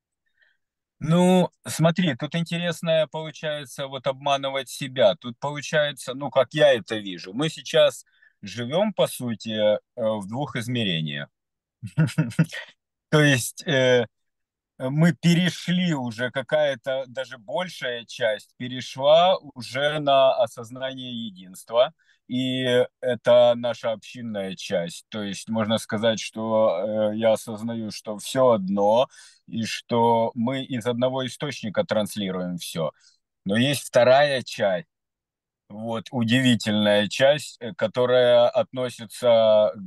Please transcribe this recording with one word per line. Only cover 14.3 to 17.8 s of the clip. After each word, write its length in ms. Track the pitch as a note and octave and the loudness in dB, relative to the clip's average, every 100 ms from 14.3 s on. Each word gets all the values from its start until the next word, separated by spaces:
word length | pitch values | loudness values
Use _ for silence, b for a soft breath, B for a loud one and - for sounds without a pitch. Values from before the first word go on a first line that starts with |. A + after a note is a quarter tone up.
| _ _ _ _ _ | _ _ _ _ _
мы 360 | E3+ D3 E3+ | -4 2 2
перешли 800 | C#3 E3+ E3 F3+ - - F3+ F3+ | 4 2 2 2 -4 -4 -2 0
уже, 360 | D3 A#2+ G#2+ B2 | -2 -4 -4 -6
какая-то 720 | C#3 B2 D#3 D3 C3 - C3+ B2+ | -4 -2 0 0 -2 -4 -6 -6
даже 300 | B2 B2 B2+ | -10 -10 -12
большая 640 | G2+ D#3 F3+ - | -8 -6 -6 -8